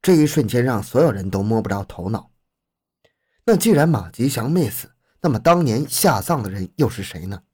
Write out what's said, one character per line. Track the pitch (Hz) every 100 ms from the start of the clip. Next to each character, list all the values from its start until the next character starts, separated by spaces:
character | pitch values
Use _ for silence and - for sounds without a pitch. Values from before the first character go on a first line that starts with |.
这 | -
一 | 175 151
瞬 | 151 107
间 | 123
让 | 127 110
所 | 95 123
有 | 160
人 | 98 95
都 | 95
摸 | 101 113
不 | 101
着 | 98
头 | 98 - 90
脑。 | 113 - _ _ _ _ _ _ _ _ _ _ _
那 | - 214
既 | 226
然 | 165 160
马 | 127 85
吉 | - 131
祥 | 123 117
没 | 180 123
死， | - - _ _ _
那 | 170
么 | 117
当 | 165 175
年 | 147 113 151
下 | - 190 107
葬 | - 156
的 | 101
人 | 95 92 -
又 | 135
是 | -
谁 | 95 80 92
呢？ | 101 _